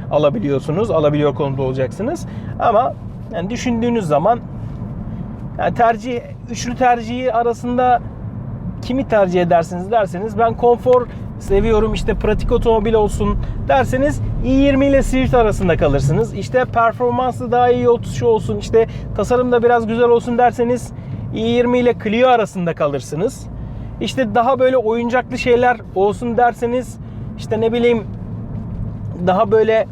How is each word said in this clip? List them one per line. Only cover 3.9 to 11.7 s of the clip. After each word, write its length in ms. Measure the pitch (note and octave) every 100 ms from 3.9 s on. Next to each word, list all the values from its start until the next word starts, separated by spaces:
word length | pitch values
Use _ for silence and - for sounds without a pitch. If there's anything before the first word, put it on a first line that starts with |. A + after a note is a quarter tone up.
| A#3 E3
zaman 340 | D3 F#3+ A#3+ - - - - - - - - - - - -
yani 160 | E3+
tercih, 480 | - A3+ A3+ B3 A#3+ - - -
üçlü 260 | A3+ A#3+ B3
tercihi 580 | B3 A#3+ A3 B3 B3+
arasında 680 | A3+ A#3 A3+ A#3+ B3 B3 A#3+ - - - - - - - -
kimi 260 | - C4 G#3+
tercih 340 | A3 F#3 F3+
edersiniz 500 | E3+ E3+ D#3+ F3+ F#3+
derseniz 480 | A3+ F#3+ F3 A3 G#3
ben 140 | A#3
konfor 540 | A3+ A#3+ A#3+ B3+ B3 A#3+ - - -
seviyorum, 540 | - G3 A3